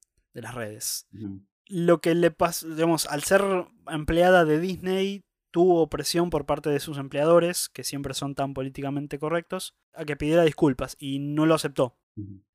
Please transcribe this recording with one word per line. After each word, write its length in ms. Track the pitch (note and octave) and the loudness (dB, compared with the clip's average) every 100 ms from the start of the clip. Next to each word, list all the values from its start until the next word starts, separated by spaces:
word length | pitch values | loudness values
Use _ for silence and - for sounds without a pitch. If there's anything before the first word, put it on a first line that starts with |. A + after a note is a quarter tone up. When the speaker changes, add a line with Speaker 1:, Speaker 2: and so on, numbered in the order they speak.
| _ _ _ | _ _ _
Speaker 1:
de 80 | B2 | -16
las 140 | A2+ | -12
redes. 520 | B2 G#2+ G#2+ - - - | -10 -10 -10 -8 -10 -12
Speaker 2:
Ujú. 300 | G#2 G#2 G2 - _ _ | -14 -12 -12 -18 _ _
Speaker 1:
Lo 340 | F#3+ E3+ E3 | -2 2 2
que 140 | F3 | 2
le 200 | E3+ E3+ | 2 2
pas-, 320 | D#3+ E3+ E3+ D#3+ | 2 -2 -2 -8
digamos, 380 | D#3 E3 D#3+ - | -2 2 2 -2
al 160 | - | -4
ser 200 | - G3 G3 F#3 - _ - | 2 2 2 -2 -4 _ -10
empleada 560 | D#3 D3+ E3 F3+ F#3 D#3+ | -8 -2 4 6 6 6
de 120 | D3+ | 2
Disney, 640 | F3+ F3 F3+ F#3+ G3 G3 - _ _ | 0 -4 -4 -2 -2 -6 -14 _ _
tuvo 380 | E3+ F3+ E3+ D#3 | 2 4 6 2
presión 400 | D3 C#3+ E3+ F3 | -2 -2 0 0
por 160 | D#3+ C#3 | -2 -2
parte 240 | D3 D3+ | -2 0
de 100 | C#3+ | -2
sus 160 | D#3 C#3+ | -2 -8
empleadores, 720 | C3+ C#3 D3+ E3+ E3+ F3+ - | -6 -2 4 6 4 -2 -8
que 160 | - | -8
siempre 300 | B2 C#3 C#3 | -10 -8 -8
son 200 | C3+ C#3 | -6 -6
tan 200 | C#3 C#3 | -4 -6
políticamente 640 | C3+ C3+ C3+ C#3 C#3+ D3 C#3+ | -6 -8 -6 -6 -6 -6 -6
correctos, 560 | D3+ E3+ E3 F#3 - - _ | -4 -4 -4 -10 -10 -16 _
a 100 | - D3+ | -12 -10
que 100 | C#3+ | -4
pidiera 260 | D3 E3 | 2 4
disculpas, 520 | E3 - D#3 B2+ C3 - | 4 4 2 2 -6 -10
y 200 | C#3+ C#3 | -8 -6
no 260 | C#3+ D3 D#3 | -4 0 4
lo 80 | |
aceptó. 440 | D#3+ D3+ C#3 B2+ - _ - | 2 0 -2 -2 -4 _ -16
Speaker 2:
Ujú. 260 | G2 G2+ _ | -16 -18 _